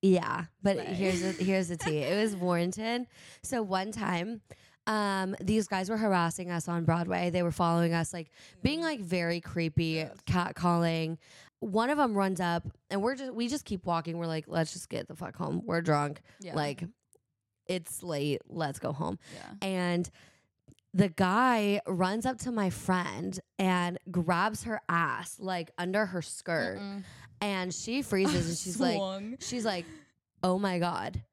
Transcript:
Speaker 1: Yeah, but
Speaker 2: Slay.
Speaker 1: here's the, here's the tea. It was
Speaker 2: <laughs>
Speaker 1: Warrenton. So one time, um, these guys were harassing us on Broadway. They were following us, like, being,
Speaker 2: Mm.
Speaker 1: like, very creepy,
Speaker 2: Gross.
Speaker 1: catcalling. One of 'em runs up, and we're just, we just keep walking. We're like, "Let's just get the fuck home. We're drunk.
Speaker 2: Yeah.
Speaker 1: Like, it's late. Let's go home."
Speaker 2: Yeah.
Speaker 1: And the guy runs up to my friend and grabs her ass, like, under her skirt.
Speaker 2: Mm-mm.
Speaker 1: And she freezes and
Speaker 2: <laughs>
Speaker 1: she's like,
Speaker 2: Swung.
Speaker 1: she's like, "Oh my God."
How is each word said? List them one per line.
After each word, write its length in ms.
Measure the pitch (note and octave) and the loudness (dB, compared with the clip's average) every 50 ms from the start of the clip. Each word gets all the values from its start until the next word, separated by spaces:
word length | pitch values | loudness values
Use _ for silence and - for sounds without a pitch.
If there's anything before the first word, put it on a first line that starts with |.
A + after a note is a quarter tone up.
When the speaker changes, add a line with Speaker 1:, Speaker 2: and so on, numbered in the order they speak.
Speaker 1:
Yeah, 440 | - F#3+ F#3 F3+ E3 G#2+ A#2 - E3+ D#3+ _ _ | 8 8 6 6 4 0 -4 -4 -4 -8 _ _
but 140 | - G3+ G3 | 0 2 2
Speaker 2:
Slay. 100 | - - - F#3+ | 2 0 -4 -2
Speaker 1:
here's 260 | F3+ G3 F#3 F#3 F3 | 0 2 2 2 2
the, 100 | E3+ F#3+ F3+ E3 F#3+ | 0 -2 0 0 2
here's 240 | F#3 F#3+ F#3+ F#3 E3+ | 2 2 2 2 0
the 80 | F3 E3 | -2 -2
tea. 220 | - - D#3 D3+ | -2 0 0 2
It 220 | D3 B2+ F3 G3+ | 2 2 2 2
was 140 | G#3+ A3 G#3 | 2 2 0
Speaker 2:
<laughs> 80 | F#3 F3+ | 0 0
Speaker 1:
Warrenton. 640 | F3+ F3 E3+ E3+ F3+ F#3 G#3 A3 A3+ A#3 B3 B3 - _ - - - - - - | 2 2 2 2 0 -2 -2 -2 -2 -2 -2 -4 -6 _ -20 -20 -20 -20 -14 -8
So 180 | - - A#3+ | -2 -2 0
one 320 | A3 G3 F#3+ F#3 F#3+ G#3 G#3+ | 0 2 0 0 0 -2 -4
time, 480 | G#3+ G#3 - F#3 E3+ F3 G#3+ A#3 A3 _ _ - _ - - _ _ _ | -2 0 0 0 0 0 -2 -6 -8 _ _ -20 _ -20 -20 _ _ _
um, 480 | - A3 G#3+ G#3 G3+ G3 F#3+ F#3+ F#3+ G3 - | 0 0 2 2 2 2 0 0 -2 -2 -4
these 280 | - G3 G#3+ A3 G#3 - | 0 2 2 2 2 2
guys 200 | - F#3+ F#3+ F#3+ | -2 -2 -2 0
were 60 | A3+ | -2
harassing 560 | G#3+ A3 G#3+ G3 F3+ E3+ E3+ D#3+ - F#3 F3+ | 0 2 4 4 4 4 2 0 -2 -4 -4
us 160 | F3 E3+ D#3 - | -4 -4 -2 -2
on 160 | E3+ E3+ E3 | -2 0 2
Broadway. 460 | D#3+ E3 E3+ E3+ F3 F3+ F3+ F3 F3+ | 2 2 2 2 0 0 0 0 2
They 120 | E3 F3+ F3 | 2 2 0
were 80 | E3+ D#3+ | 0 2
following 400 | - F3+ E3+ E3+ E3+ E3+ E3 E3 | 2 2 4 4 4 4 2 2
us, 180 | E3 E3 - | 0 -2 -2
like, 200 | - F3 E3 - _ - - - - F#3 | -4 -10 -12 -12 _ -20 -20 -20 -20 -2
being, 180 | F3+ B3 D4 D#4+ | -2 0 0 0
Speaker 2:
Mm. 20 | E4+ | -2
Speaker 1:
like, 160 | D#4+ D4+ A#3+ | -2 -2 -4
very 400 | G3+ E3+ F3 F3+ E3+ E3+ E3+ E3+ | -4 -2 0 0 2 2 0 -2
creepy, 640 | E3+ - - F3 E3 E3 D3+ - E3 D#3+ D#3+ D#3+ D#3 | -4 -6 -2 -2 -2 0 0 0 0 2 0 -2 -2
Speaker 2:
Gross. 140 | D#3 - - - - | -4 -8 -16 -4 0
Speaker 1:
catcalling. 920 | - F3+ F3 - D#3+ - E3+ F3+ F3 E3+ E3+ E3 E3 E3 D#3+ D#3+ E3 D#3 _ - - - - - _ _ | 2 2 2 0 -2 0 2 4 4 4 4 4 2 2 0 -2 -4 -6 _ -20 -20 -20 -20 -20 _ _
One 280 | - A3+ F#3 G#3+ A3+ B3+ | -8 -2 0 0 2 2
of 100 | D4 D4 | 4 4
'em 160 | D4 B3 G#3+ G3 | 4 2 4 2
runs 240 | G3 F#3+ F#3+ F3+ | 2 2 2 0
up, 260 | F#3 F3 E3+ E3+ - - - - _ _ | 0 0 0 0 -2 -4 -12 -12 _ _
and 120 | G3 G3 | -4 0
we're 140 | G3 A#3 C#4 | 0 0 0
just, 180 | B3+ C#4 C4 A#3+ | -2 -6 -8 -4
we 140 | A3 A#3 A#3+ | -2 -2 -2
just 160 | C4 D4 - | -2 -4 -4
keep 220 | - G#3+ F#3 - | -4 -6 -6 -2
walking. 320 | F3+ E3+ E3 D#3 E3+ E3 E3+ | 0 -2 0 0 -2 -4 -4
We're 80 | E3+ E3 | -4 -2
like, 180 | D#3+ D#3+ D#3 - | -2 -4 -4 -2
"Let's 240 | - E3 D#3+ D#3 - | 0 0 0 0 -2
just 160 | F3+ - - | -12 -12 -8
get 180 | - - - - | -8 -8 -8 -8
the 80 | F3 | -10
fuck 220 | D#3+ - - - - | -10 -10 -10 -8 -6
home. 240 | E3+ D3 D3 E3+ G3 | -4 -4 -2 -4 -2
We're 180 | A3+ F3 E3 | -2 -2 -2
drunk. 380 | E3+ E3+ D#3 D3 D3 D3 D3 D3 - _ - _ | 2 2 2 2 2 0 -4 -8 -14 _ -20 _
Speaker 2:
Yeah. 120 | G3 F3+ D3 | -14 -8 -4
Speaker 1:
Like, 280 | C#3 D3 D3 C#3+ C3+ E3+ F3 - _ _ _ _ _ _ _ _ _ _ _ _ _ _ | -4 -2 -2 -4 -6 -10 -12 -12 _ _ _ _ _ _ _ _ _ _ _ _ _ _
it's 380 | _ F#3 F#3 E3 - - - - | _ -4 -4 -4 -6 -12 -10 -6
late. 380 | F3+ D#3+ C#3+ C#3 D3 C#3+ - - - | -4 -4 -2 0 0 0 -2 -4 -8
Let's 300 | - - D#3+ C#3+ C#3 - | -6 -4 -4 -4 -4 -4
go 120 | - - | -4 -4
home." 280 | - C3 D#3 D#3 G3 F3+ - - - | -4 -2 -4 -4 -4 -6 -10 -16 -18
Speaker 2:
Yeah. 180 | - - - - G3+ - F#3+ | -16 -16 -16 -12 -6 -4 -2
Speaker 1:
And 400 | F#3+ F#3 F3+ F3 F3 F3 F3+ - - - - - _ _ _ _ _ _ _ - - _ _ _ - | -2 0 0 2 2 0 0 -2 -6 -18 -20 -20 _ _ _ _ _ _ _ -20 -20 _ _ _ 4
the 140 | F#3 G3+ F#3+ | 4 4 4
guy 720 | E3 - F#3+ F3+ F#3 A3 B3+ C4 B3 A3+ G#3 G3+ G3+ G#3 - - | 6 2 2 4 6 6 6 6 6 4 4 4 2 2 0 -2
runs 380 | F#3+ F3 F#3+ F#3 G3 A3+ A#3 | 0 2 2 2 2 0 -2
up 120 | C4 C4 A3+ | -2 -2 -2
to 120 | - B3+ | -4 -4
my 180 | A#3+ A3+ G3+ F#3 | 0 2 2 2
friend 680 | F3 - - - F#3 F3+ F3 F3 F#2+ G#2+ E3 F#3+ F#3 F#3 - _ _ - | 0 -2 0 0 2 2 2 -2 -4 -6 -6 -6 -6 -8 -10 _ _ 0
and 400 | G3 F#3+ F#3 F3+ F3 F3 F3 - _ - | 2 4 4 4 2 0 -2 -4 _ -4
grabs 540 | F3+ F3+ E3+ D#3+ F3+ E3+ F#3 A3 G#3+ G3+ - | -2 0 2 2 4 4 4 2 0 -2 -6
her 180 | A#3 A3 - - - | -4 -6 -6 -2 0
ass, 480 | E3 E3+ E3+ D3 B2 A2 E3+ - - - | 2 2 2 2 0 -4 -6 -10 -12 -10
like, 320 | - F#3 F#3 F3 E3+ - - - | -6 -4 -4 -4 -4 -8 -6 -4
under 280 | F3+ F3+ F#3 G#3 A3 F#3+ | -4 0 2 2 0 2
her 140 | F3+ F3+ | 0 -4
skirt. 580 | D#3+ - - - - - E3+ D#3 A#2 F2+ F#2+ G3 | -4 -6 -10 -12 -4 -2 0 0 0 0 -2 -6
Speaker 2:
Mm-mm. 240 | G3+ G3+ G3 G3+ F#3 - - - - - - - | -8 -8 -8 -10 -12 -12 -16 -20 -20 -20 -8 -4
Speaker 1:
And 340 | G3+ G#3 G3+ F#3+ F#3 F3+ F3+ | -4 -2 -2 -2 -2 -4 -6
she 280 | - - - A#3 C4+ | -6 -6 -4 -2 -4
freezes 480 | C#4 - G#3 F#3+ F#3+ G3 - - F3 E3 | -2 0 2 2 4 4 2 2 0 0
and 80 | E3+ E3 | -4 -6
Speaker 2:
<laughs> 60 | - | -6
Speaker 1:
she's 140 | F#3 F3 A3 | -6 -2 0
like, 180 | C4 B3+ - G3+ | 2 2 2 0
Speaker 2:
Swung. 400 | G3 F#3+ F#3+ G3 G3+ G#3+ A#3+ C#4 | -2 -4 -6 -8 -8 -10 -10 -10
Speaker 1:
she's 240 | - - - B3 A3 | -10 -6 -6 -2 -2
like, 220 | A3+ G3 F3 E3+ E3 - - - _ _ _ _ _ _ _ - | 0 -2 -2 -4 -8 -14 -20 -20 _ _ _ _ _ _ _ 0
"Oh 140 | F#3 F#3 F#3 | 2 2 2
my 200 | G3+ G3 F#3 F3 | 2 0 0 2
God." 420 | E3 F3 E3+ - F#2+ B2+ F#3+ - - _ | 0 0 0 -2 -4 -4 -6 -8 -10 _